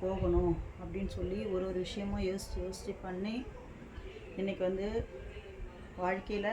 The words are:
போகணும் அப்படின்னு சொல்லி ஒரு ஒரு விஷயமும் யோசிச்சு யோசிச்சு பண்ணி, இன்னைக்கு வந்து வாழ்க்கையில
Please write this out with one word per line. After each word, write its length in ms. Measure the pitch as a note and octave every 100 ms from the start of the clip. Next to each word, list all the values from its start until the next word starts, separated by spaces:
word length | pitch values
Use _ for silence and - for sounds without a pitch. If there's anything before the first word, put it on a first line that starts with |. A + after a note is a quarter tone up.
போகணும் 500 | F#3 F#3+ F3+ F3 F3 E3 - -
அப்படின்னு 280 | F3 F#3+ F#3+ -
சொல்லி 220 | F3+ G3 G#3+
ஒரு 100 | F#3 F#3+
ஒரு 80 | F#3
விஷயமும் 380 | F3+ - G3+ G3+ F#3
யோசிச்சு 320 | G3 - -
யோசிச்சு 280 | F#3 F#3 - F#3+
பண்ணி, 320 | F#3+ F#3 G3+ A#3+ C4 - - - - - - - - -
இன்னைக்கு 220 | G3 F#3 F#3
வந்து 180 | F#3+ G3+ A3+ A#3 - - - - - - - - -
வாழ்க்கையில 500 | F3+ F#3+ F#3+ G#3 G3+